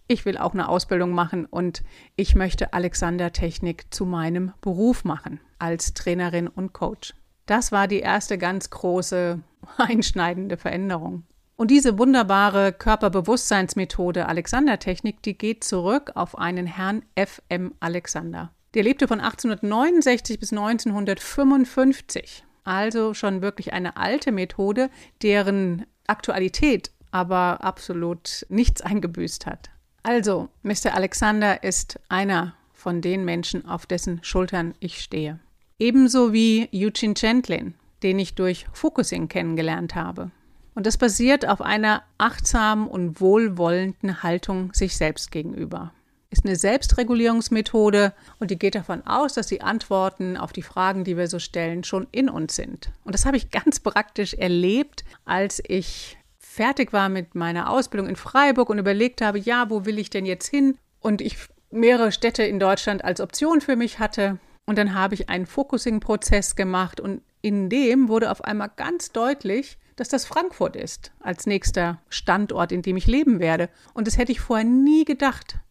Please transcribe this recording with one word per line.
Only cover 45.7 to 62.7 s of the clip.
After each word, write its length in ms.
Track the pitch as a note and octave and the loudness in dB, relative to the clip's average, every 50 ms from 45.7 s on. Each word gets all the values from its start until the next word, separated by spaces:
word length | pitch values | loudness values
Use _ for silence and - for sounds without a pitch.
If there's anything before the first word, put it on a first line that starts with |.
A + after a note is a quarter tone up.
| E3+ F3 F3 E3 - _ _ _ _ _ _ _ | -8 -10 -10 -12 -14 _ _ _ _ _ _ _
Ist 160 | - - - | 2 2 2
eine 100 | G3+ F#3+ | 2 2
Selbstregulierungsmethode 1600 | E3+ - G3 A3+ C4+ - - - - B3 A3 A#3+ A3+ A#3 A3+ A3+ A#3 A3+ - A#3 A3 G#3+ - - A3+ G#3+ G#3 G3+ G#3 G3+ G3 - - - - - - | 0 2 2 2 2 2 2 2 2 4 2 2 2 4 4 2 2 0 0 0 -2 0 0 2 4 4 6 6 6 4 4 2 -4 -14 -20 -10 -8
und 120 | A3+ F3+ | -6 -4
die 80 | F#3+ E3+ | -2 -2
geht 160 | - G3 - | 0 0 0
davon 320 | G#3+ E3+ - F#3 - - | -2 -4 -6 -8 -8 -4
aus, 280 | - - - D4 C#4 - | -2 0 0 0 0 -2
dass 140 | - G#3+ - | -4 -4 -4
die 120 | G3+ - | -4 -4
Antworten 800 | - - G#3 A3+ - - G3+ F#3+ F#3+ F#3+ F#3 - F#3+ F#3 F3+ - | -2 -2 -2 -2 -2 -2 0 0 0 0 -2 -4 -6 -6 -6 -6
auf 120 | - - | -8 -10
die 120 | - - E3+ | -10 -12 -12
Fragen, 420 | - - F#3 F#3 F#3+ F#3+ F#3+ F#3 | -8 -4 0 0 0 0 0 -2
die 140 | F#3+ F3 E3+ | -2 -2 -2
wir 100 | F3+ E3+ | -2 -4
so 100 | F3 F3 | -4 -6
stellen, 460 | - - - F3 E3 E3 E3+ F3 F3 | -8 -6 -4 -4 -4 -2 -4 -4 -4
schon 220 | - - F#3+ F#3+ - | -4 -4 -4 -4 -4
in 200 | - A#3+ C4+ B3+ | -2 0 0 0
uns 260 | - - D#3+ D#3 - | 0 -2 -4 -4 -6
sind. 340 | - - - - - - - - - - | -6 -8 -8 -12 -10 -10 -10 -10 -10 -8
Und 100 | - F#3+ | -4 -2
das 120 | G3 - | 0 0
habe 100 | C4+ C4+ | 2 0
ich 140 | A#3+ - - | 0 -2 -4
ganz 300 | - - - D#4+ C#4 - | -6 -2 0 0 0 0
praktisch 520 | - G#3+ - G#3 G#3+ - - - G#3 F3+ - | -2 -2 0 0 -2 -2 -4 -4 -4 -4 -4
erlebt, 720 | - F#3+ F3+ F3 F3 F3 F#3 G#3 B3+ D4 D4 _ - - - - - _ | -2 0 0 2 2 2 2 2 2 0 -2 _ -14 -16 -16 -18 -14 _
als 360 | - F3+ F#3 G3 G3 - - - - | -2 0 0 0 -2 -4 -6 -6 -4
ich 480 | G3+ F#3+ E3+ - - - - - - - _ _ _ _ | -4 -2 -2 -4 -8 -10 -12 -16 -18 -20 _ _ _ _
fertig 560 | - - - - G#3+ B3 C#4 - B3+ - - | -20 -12 -4 -2 0 0 2 0 -2 0 2
war 160 | G3+ G3 F#3+ | 0 2 0
mit 240 | F#3+ F#3+ F3 - - | 0 -4 -6 -6 -6
meiner 340 | F3 E3+ E3+ E3+ F3 E3+ - | -4 -4 -2 -2 -4 -2 0
Ausbildung 400 | G#3 C4 B3+ - - G3+ G3 F#3 | 0 0 0 0 -2 -4 -4 -4
in 80 | F#3+ | -6
Freiburg 540 | - - - - C4+ C#4+ C#4+ C4 B3+ B3 - | -8 -8 0 4 6 6 6 6 4 2 2
und 80 | G#3 G#3 | 0 0
überlegt 420 | F#3+ G3+ G3 G3+ A3+ - - - | 2 2 2 4 2 0 0 0
habe, 180 | A#3 G#3 G3+ G#3 | -2 -2 0 -2
ja, 300 | G3 A#3 A#3+ B3 B3 G#3 | -2 0 0 2 0 0
wo 160 | A3 G#3+ F#3+ | -2 -2 -2
will 140 | G#3+ G#3+ G#3 | -2 -4 -4
ich 100 | G3+ - | -4 -4
denn 160 | - G3+ F#3+ | -4 -4 -4
jetzt 240 | F#3+ F3+ F3+ - - | -4 -4 -6 -4 -2
hin? 300 | - C#4+ C#4 C4+ C4+ - _ _ _ _ | 2 4 4 4 2 0 _ _ _ _
Und 200 | - A3 G#3+ F#3+ | -2 0 0 0
ich 160 | - - - - - - _ _ _ _ | -2 -4 -8 -10 -12 -18 _ _ _ _
mehrere 420 | - A3 A#3 A#3 B3 A#3+ A#3 G#3+ - | 0 4 6 6 6 6 4 2 2
Städte 320 | - - A#3 A3+ - A3 | 2 0 0 2 2 0
in 140 | G3+ G3+ G3 | 0 2 2
Deutschland 460 | G3 F#3+ | 2 2